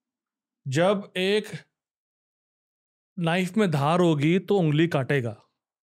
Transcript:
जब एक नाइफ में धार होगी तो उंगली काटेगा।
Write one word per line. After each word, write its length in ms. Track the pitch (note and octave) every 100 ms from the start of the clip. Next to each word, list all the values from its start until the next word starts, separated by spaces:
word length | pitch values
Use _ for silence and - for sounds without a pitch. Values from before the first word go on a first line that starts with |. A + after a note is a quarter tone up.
| _ _ _ _ _ _ C#3
जब 440 | C3 F3+ G3+ G3 F3+
एक 300 | F#3+ G#3 G#3+ - - _ _ _ _ _ _ _ _ _ _ _ _ _ _ -
नाइफ 380 | E3 F3+ F#3 G#3+
में 140 | G3+
धार 300 | D3 C#3+ F3
होगी 380 | F3 D3 D#3 F#3
तो 200 | F#3+ G3+
उंगली 300 | D#3 D3 E3
काटेगा। 540 | D3+ C3 C#3+ A#2 G#2+ _ _ _ _